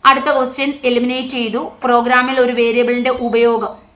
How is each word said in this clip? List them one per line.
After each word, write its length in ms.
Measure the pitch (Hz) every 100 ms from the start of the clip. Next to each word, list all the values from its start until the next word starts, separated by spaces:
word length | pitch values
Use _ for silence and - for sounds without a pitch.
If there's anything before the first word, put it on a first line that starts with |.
| 254
അടുത്ത 200 | 277 277
ക്വസ്റ്റ്യൻ 480 | 269 254 269 277 277
എലിമിനേറ്റ് 440 | 247 240 247 254 254
ചെയ്തു. 440 | 254 226 220 302 -
പ്രോഗ്രാമിൽ 560 | 247 240 240 254 254 262
ഒരു 120 | 247
വേരിയബിളിന്റെ 580 | 240 233 233 240 240 247
ഉപയോഗം. 760 | 247 240 226 233 233 226 - -